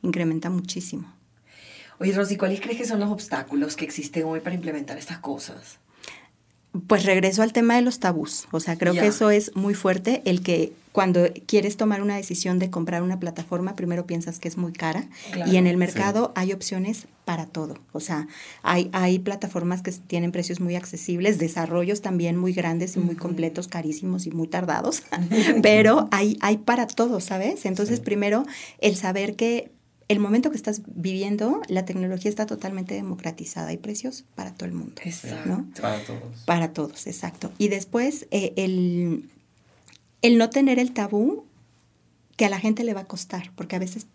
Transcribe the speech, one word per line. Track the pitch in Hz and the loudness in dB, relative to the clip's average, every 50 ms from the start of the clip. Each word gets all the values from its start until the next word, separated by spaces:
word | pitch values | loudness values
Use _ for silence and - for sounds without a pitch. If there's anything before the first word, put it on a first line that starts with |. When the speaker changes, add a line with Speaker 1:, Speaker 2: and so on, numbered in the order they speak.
| - | -2
Speaker 1:
incrementa | 180 170 175 170 165 160 160 160 175 | -2 -2 0 0 0 -2 -2 -4 -2
muchísimo. | 185 180 180 - - - 180 - - - - - - _ _ _ _ _ _ _ - - - - - - - - - _ | -4 -4 -4 -4 -6 -4 -4 -6 -6 -8 -12 -14 -18 _ _ _ _ _ _ _ -20 -20 -20 -20 -20 -20 -20 -20 -10 _
Speaker 2:
Oye, | 185 190 196 | 0 0 2
Rosy, | 196 202 196 202 | 2 2 0 0
¿cuáles | 180 202 185 196 202 | 0 0 0 0 -2
crees | - 233 233 | -2 -4 -2
que | 233 240 | -2 -2
son | 220 226 202 | 0 0 2
los | 202 208 | 2 2
obstáculos | 208 190 - - - - - - 143 143 143 147 - | 0 -2 -2 -4 -4 -4 -4 -2 0 0 2 0 0
que | - 160 | -4 -2
existen | 147 - - 147 - - 170 160 | -2 -2 -2 -2 -2 -2 0 0
hoy | 160 160 160 | 0 -2 -2
para | - 175 175 | -4 -4 -4
implementar | 180 165 165 151 147 139 143 151 | -2 -4 -4 -4 -4 -6 -8 -8
estas | - - - 170 | -10 -8 -10 -10
cosas? | - - 139 139 143 - - - - - - - _ _ _ _ _ - - - - - _ _ _ _ _ _ _ _ _ - 175 170 | -10 -6 -8 -6 -6 -6 -10 -10 -16 -18 -20 -20 _ _ _ _ _ -16 -16 -16 -18 -20 _ _ _ _ _ _ _ _ _ -10 -10 2
Speaker 1:
Pues | - 220 196 180 | 4 4 4 6
regreso | 196 190 190 185 190 190 202 | 4 4 4 4 4 4 4
al | 220 233 220 | 2 4 4
tema | 240 233 233 233 | 4 4 6 6
de | 247 | 6
los | 240 247 240 - | 4 4 0 2
tabús. | - 185 175 156 156 - - - - - | 0 0 0 0 -2 -4 -6 -10 -10 -4
O | - 160 | -4 -4
sea, | 170 180 170 | -2 -2 -2
creo | 170 180 175 180 | 2 2 2 4
Speaker 2:
Ya. | 175 | 6
Speaker 1:
que | 214 | 4
eso | 208 208 208 220 214 | 4 4 6 6 6
es | 208 208 208 - - | 6 6 4 2 -2
muy | 190 190 202 202 | -2 0 0 -2
fuerte, | 196 - 190 185 185 185 226 254 247 - | 2 2 2 2 2 2 0 -2 0 2
el | 196 180 180 180 | 0 0 2 2
que | 185 175 165 160 - - - _ _ | 0 2 2 0 -2 -4 -14 _ _
cuando | _ 202 190 185 180 175 175 170 175 - - | _ 2 2 4 6 4 4 4 2 -4 -6
quieres | - - 208 196 202 208 | 2 2 2 4 2 0
tomar | - 220 220 208 196 202 | 2 2 0 2 0 0
una | 202 202 | -2 -2
decisión | 202 196 - 196 180 - 185 180 180 | -2 -4 -4 -2 -2 0 0 0 0
de | 185 185 | 0 0
comprar | 180 180 165 170 175 170 | -2 -2 -2 -2 -2 -2
una | 175 180 185 185 | 0 -2 -2 -2
plataforma, | 180 170 165 - 170 - 180 175 180 185 208 | -4 -6 -6 -8 -8 -6 -4 -4 -4 -4 -4
primero | 190 185 175 175 170 175 | -4 -4 -2 -2 -4 -2
piensas | 180 175 165 165 165 165 - | -4 -4 -4 -4 -4 -6 -6
que | - | -6
es | 170 165 | -6 -4
muy | - 180 170 170 | -4 -4 -4 -4
cara | - 170 160 160 190 269 - - - - - | -2 -2 -2 -2 -2 -6 -8 -12 -18 -14 -10
Speaker 2:
Claro. | 185 185 175 175 | -6 -2 2 4
Speaker 1:
y | 185 | 6
en | 185 185 | 6 6
el | 180 175 | 6 6
Speaker 3:
Sí. | |
Speaker 1:
mercado | 180 180 175 - - 196 202 202 220 240 - - | 4 2 2 2 0 0 2 2 2 0 0 0
hay | 185 185 185 196 | -2 -2 -2 -2
opciones | 190 - - 202 185 185 202 220 - - - _ _ _ | -4 -4 -4 -2 -2 -2 -2 -2 -4 -4 -8 _ _ _
para | - 170 165 160 | -6 -4 -4 -6
todo. | 151 - 165 156 156 - - - _ _ | -6 -6 -8 -8 -8 -10 -14 -18 _ _
O | 156 | -4
sea, | 156 - 175 151 156 151 - - - - - - | -4 -2 -2 -4 -4 -6 -12 -16 -18 -18 -18 -6
hay, | - - 180 175 180 180 180 | -2 2 2 2 2 2 0
hay | 190 185 180 185 190 | 2 4 4 4 4
plataformas | 185 202 196 196 - 185 - 175 170 175 180 180 | 2 -2 -4 -4 -6 -4 -4 -2 -2 -2 -2 -2
que | 180 190 | -4 -4
s-, | 180 - - | -6 -6 -6
tienen | - 185 175 170 175 | -4 -2 -2 -2 0
precios | 175 175 175 175 175 180 | -2 -2 -4 -4 -2 -2
muy | 185 175 175 | -2 -2 -2
accesibles, | 180 180 - - 170 - - 175 175 185 208 214 165 | -4 -6 -6 -8 -6 -4 -2 -2 2 2 2 4 4
desarrollos | 160 160 165 180 165 160 170 175 175 180 208 202 | 2 0 0 -2 -2 0 0 0 2 2 0 -2
también | - 202 185 175 170 170 170 | 0 0 0 0 2 2 0
muy | 175 180 185 180 | 2 2 0 0
grandes | 185 170 170 165 170 175 190 - | 0 0 0 0 0 -2 -2 -2
y | 185 | 0
muy | 180 175 165 | 0 0 -2
Speaker 2:
Ujú. | 165 - | -2 -4
Speaker 1:
completos, | 175 175 170 165 165 160 - 180 | -4 -2 -2 -2 -2 -2 -4 -8
carísimos | 180 - 175 165 151 151 151 190 185 180 185 180 | -6 -8 -6 -4 -4 -6 -4 -4 -4 -4 -4 -4
y | 170 | -4
muy | 170 170 165 | -4 -4 -4
tardados, | 160 - 180 180 170 147 - - - 320 - - - | -2 -2 -4 0 0 0 0 0 0 0 0 -2 -2
<laughs> | - 170 175 170 208 226 - - 240 | -4 -4 -2 2 4 4 4 6 4
Speaker 2:
Ujú. | 233 190 | 6 8
Speaker 1:
pero | 208 214 214 220 214 226 311 - - | 8 8 10 8 8 6 6 4 2
hay, | - 196 202 208 214 - | 0 2 2 2 0 2
hay | - 202 214 | 2 2 2
para | 214 214 - 240 247 233 | 2 2 0 2 2 0
todo, | 214 - - 226 240 240 185 | -2 0 0 2 2 2 0
¿sabes? | 180 - 196 185 190 247 381 - - | -2 -2 -2 -2 -2 -2 -2 -2 -2
Entonces, | 202 190 185 208 196 214 - | -4 0 0 0 0 0 -2
Speaker 3:
Sí. | - | -2
Speaker 1:
primero, | - 208 208 202 202 208 226 285 294 277 - - - - - | -2 0 0 2 2 2 2 0 -2 -6 -14 -14 -16 -10 0
el | - 208 202 | 2 2 2
saber | 185 - 185 185 196 196 208 208 | 2 0 0 -2 0 -2 -4 -2
que | - 233 226 240 233 - - _ _ _ _ _ _ _ | 0 0 0 0 0 -4 -8 _ _ _ _ _ _ _
el | _ 208 202 | _ 0 2
momento | 208 202 214 247 254 311 | 2 2 2 2 2 0
que | 294 | -2
estás | - - - 208 208 208 | -2 -4 -4 -6 -6 -8
viviendo, | - - 175 175 190 190 190 196 202 208 208 214 233 302 427 - | -12 -10 -6 -6 -4 -4 -2 -2 -2 -2 0 0 0 0 -2 -2
la | - 185 185 185 | -2 -2 -2 -2
tecnología | 185 185 190 180 185 185 185 185 208 | -2 -4 -4 -2 -2 -4 -2 -2 -4
está | 208 208 214 | -2 -2 -4
totalmente | 214 214 208 - 190 196 190 185 185 196 | -4 -4 -8 -6 -8 -6 -6 -6 -6 -8
democratizada. | 202 202 190 185 180 180 165 165 170 170 165 - 170 165 | -8 -6 -6 -8 -6 -8 -10 -10 -8 -10 -10 -8 -8 -6
Hay | 160 165 | -6 -8
precios | 170 - 208 208 208 - 254 262 - - _ _ | -8 -8 -8 -8 -6 -8 -8 -10 -12 -18 _ _
para | - 190 - 185 | -14 -12 -12 -12
todo | - 180 | -10 -10
el | - 180 | -8 -8
mundo, | 175 - - - - - | -10 -12 -12 -16 -12 -10
Speaker 2:
Exacto. | 175 170 - - 123 107 110 - - | -8 -8 -6 -6 -6 -8 -6 -4 -4
Speaker 1:
¿no? | 180 208 - - - - | -4 -4 -6 -8 -10 -6
Speaker 3:
Para | - 104 107 107 | -4 -4 -4 -4
todos. | - - 120 - - - - - - | -6 -10 -12 -12 -12 -14 -16 -10 -2
Speaker 1:
Para | - 175 170 165 160 165 | 0 0 2 0 -2 -4
todos, | 165 151 147 - - - | -6 -8 -6 -6 -10 -10
exacto. | - 175 - - 175 - - - 180 - | -8 -6 -6 -6 -8 -10 -10 -12 -12 -4
Y | - 208 | 0 0
después, | 208 196 196 190 - - 233 247 277 294 - - - | 0 0 -2 -4 -2 -2 0 0 2 0 -2 -2 -2
eh, | - 202 196 - - | -2 -2 -2 0 -2
el, | - 190 190 190 185 180 180 175 175 175 170 165 - - - _ _ _ _ _ _ _ _ _ _ _ - - - _ _ _ _ | -2 -2 0 2 2 2 2 2 0 0 0 -2 -4 -6 -12 _ _ _ _ _ _ _ _ _ _ _ -20 -20 -20 _ _ _ _
el | - 240 240 | 6 8 8
no | 233 226 226 | 8 8 6
tener | 233 269 277 269 254 247 | 4 4 4 6 6 4
el | 247 247 - | 2 0 0
tabú | - 208 202 208 208 220 285 403 440 - - _ _ _ _ _ _ _ _ _ _ _ _ _ _ _ _ _ | -2 -2 0 2 2 2 2 0 -2 -8 -16 _ _ _ _ _ _ _ _ _ _ _ _ _ _ _ _ _
que | - 226 | 2 2
a | 202 | 2
la | 196 | 2
gente | 190 196 220 214 214 240 | 2 0 0 0 2 0
le | 233 208 | -2 -2
va | 196 | -4
a | 185 | -6
costar, | 185 - 180 - - - 180 180 - - | -10 -8 -10 -8 -6 -8 -8 -8 -10 -12
porque | - - - - | -12 -10 -6 -4
a | 180 | -4
veces | 185 185 - 220 - _ _ | -2 -4 -4 -6 -8 _ _